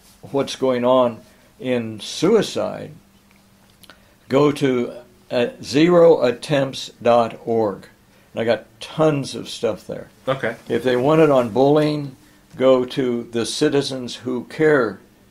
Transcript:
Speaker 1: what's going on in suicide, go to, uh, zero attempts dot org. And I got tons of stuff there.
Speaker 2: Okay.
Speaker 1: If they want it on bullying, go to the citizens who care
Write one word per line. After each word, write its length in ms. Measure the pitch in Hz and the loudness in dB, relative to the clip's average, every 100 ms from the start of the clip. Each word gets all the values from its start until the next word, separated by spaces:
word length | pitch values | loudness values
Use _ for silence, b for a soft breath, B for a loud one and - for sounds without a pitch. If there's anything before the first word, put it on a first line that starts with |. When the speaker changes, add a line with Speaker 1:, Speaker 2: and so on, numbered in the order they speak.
| _ _ - | _ _ -6
Speaker 1:
what's 240 | 139 135 - | -4 -4 -2
going 280 | 131 123 | -2 0
on 360 | 120 131 123 110 b b b b | 2 4 2 -2 b b b b
in 400 | 131 123 113 110 | -4 -4 -4 -10
suicide, 880 | - - 160 220 - 110 98 101 104 - _ _ _ _ _ _ _ _ - b b b - | -12 -2 2 2 0 -4 -6 -8 -14 -18 _ _ _ _ _ _ _ _ -20 b b b -4
go 220 | 131 147 | 2 2
to, 400 | 143 139 127 120 - - _ _ | 2 0 0 -4 -8 -20 _ _
uh, 160 | 127 120 - | -2 -2 -4
zero 600 | 104 123 165 175 170 156 | -4 2 4 8 8 6
attempts 680 | 127 120 - 147 135 131 - - | 2 -2 -2 -2 -2 -6 -14 -4
dot 360 | 117 117 117 - | 2 4 2 -4
org. 420 | - 113 107 92 - _ _ b b | -4 0 0 -4 -12 _ _ b b
And 60 | - | -6
I 40 | |
got 220 | 113 131 - _ | -2 -2 -4 _
tons 540 | - - 156 143 127 113 | -12 0 0 0 -4 -10
of 120 | 98 | -12
stuff 380 | - 113 95 - | -6 -4 -6 -10
there. 220 | - - _ - | -14 -14 _ -6
Speaker 2:
Okay. 300 | 135 113 117 - | -4 -6 -8 -6
Speaker 1:
If 140 | 117 | -4
they 140 | 123 123 | 0 0
want 240 | 131 160 | 2 4
it 100 | 156 | 4
on 200 | 135 120 | 4 2
bullying, 680 | 104 139 151 151 151 139 - b b b - | 2 2 4 0 -4 -8 -14 b b b 0
go 280 | 131 131 123 | 2 2 0
to 420 | - 127 120 117 | -4 -4 -4 -6
the 160 | 117 110 | -6 -6
citizens 720 | - 151 139 135 131 123 - | -2 0 0 -2 -6 -10 -12
who 280 | 127 127 | -8 -8
care 540 | 113 - 156 147 113 95 _ _ _ | -8 -2 2 2 0 -4 _ _ _